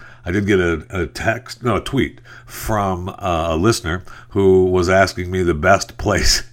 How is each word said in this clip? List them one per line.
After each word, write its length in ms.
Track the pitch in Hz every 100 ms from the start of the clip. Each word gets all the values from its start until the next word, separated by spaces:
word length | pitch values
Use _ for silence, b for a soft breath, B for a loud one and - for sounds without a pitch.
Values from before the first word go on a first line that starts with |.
| B B
I 80 | 87
did 140 | 98 101
get 120 | 98
a, 260 | 87 82 -
a 160 | 92 80
text, 560 | - 110 110 - -
no, 140 | 123 92
a 40 |
tweet 400 | - 135 76 - B B -
from, 640 | - - 107 98 90 92
uh, 440 | - 95 85 82
a 20 | 80
listener 460 | 104 113 82 90 B B B
who 340 | 98 98 92
was 240 | 92 92 87
asking 420 | 95 95 - 90
me 120 | 92
the 120 | 87
best 440 | 76 92 95 - -
place 440 | 104 90 - - -